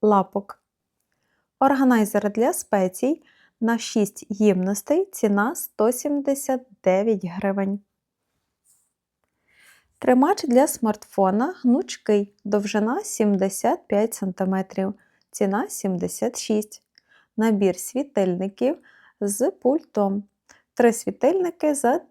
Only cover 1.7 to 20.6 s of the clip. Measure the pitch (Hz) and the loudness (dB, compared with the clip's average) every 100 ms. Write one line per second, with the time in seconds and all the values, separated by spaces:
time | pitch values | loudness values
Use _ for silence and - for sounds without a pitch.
1.7 | 269 262 226 208 208 202 214 262 359 - | 4 4 4 2 0 -2 0 0 -2 -2
2.7 | 202 185 - 262 330 _ _ _ - 226 | 0 0 0 -2 -2 _ _ _ -4 -2
3.7 | 226 - 226 208 - - 202 214 180 185 | -2 -2 0 -2 -4 -10 2 2 4 0
4.7 | 202 - 330 392 - 214 202 240 - - | -2 0 0 0 -2 0 2 0 -4 -8
5.7 | - 220 247 294 285 277 277 - 254 - | 0 0 0 -2 -2 -2 -4 -2 -6 -6
6.7 | _ 185 190 220 202 175 180 196 196 196 | _ 0 2 2 0 -4 -4 -4 -2 -2
7.7 | 202 _ _ _ _ _ _ _ _ _ | -4 _ _ _ _ _ _ _ _ _
8.7 | _ _ _ _ _ _ _ _ _ _ | _ _ _ _ _ _ _ _ _ _
9.7 | _ _ - 254 254 294 403 302 240 294 | _ _ -4 2 4 4 2 2 4 2
10.7 | - 220 214 - - 190 208 302 370 247 | 0 -2 -4 -6 0 2 2 -2 -2 0
11.7 | 277 - - - 208 202 _ 202 208 208 | 0 -2 -8 0 0 0 _ -4 -2 -2
12.7 | 214 220 339 - - 208 196 196 - 226 | -2 -2 -4 -6 -2 2 2 0 0 -2
13.7 | 349 - 202 226 - 190 180 190 190 190 | -2 -2 0 0 -4 -6 -4 -2 -2 -4
14.7 | - 190 - _ _ _ - 196 208 415 | -4 -6 -6 _ _ _ -4 -2 -2 -4
15.7 | - 196 180 175 - 233 - - 214 208 | -6 -4 -4 -6 -4 -6 -6 -4 -2 -4
16.7 | - _ _ _ _ _ - 220 202 196 | -12 _ _ _ _ _ -2 0 2 0
17.7 | 180 - 254 285 208 185 175 196 - 247 | -2 -6 -6 -4 -2 0 -2 -6 -2 -4
18.7 | 349 _ _ _ - 202 202 302 - 247 | -4 _ _ _ -8 -6 -2 -4 0 0
19.7 | 320 - 208 196 202 202 _ _ _ | 0 -2 -2 -2 -2 -8 _ _ _